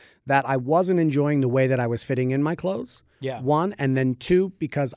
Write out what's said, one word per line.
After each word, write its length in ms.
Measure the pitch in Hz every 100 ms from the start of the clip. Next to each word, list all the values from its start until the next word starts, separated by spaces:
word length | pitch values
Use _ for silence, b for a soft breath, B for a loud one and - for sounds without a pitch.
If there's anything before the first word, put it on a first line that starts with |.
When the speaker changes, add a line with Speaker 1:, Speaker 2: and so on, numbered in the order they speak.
| b b -
Speaker 1:
that 180 | 139 127
I 80 | 135
wasn't 420 | 123 165 185 180
enjoying 420 | 160 139 143 147
the 60 | 131
way 200 | 131 131
that 100 | 131
I 80 | 120
was 160 | 117
fitting 300 | - 131 127
in 100 | 135
my 140 | 147 170
clothes. 480 | 180 208 247 - _ -
Speaker 2:
Yeah. 200 | 131 123
Speaker 1:
One, 340 | 127 151 185 -
and 180 | 139 131
then 200 | 131 123
two, 380 | - 180 190 -
because 340 | 156 - 139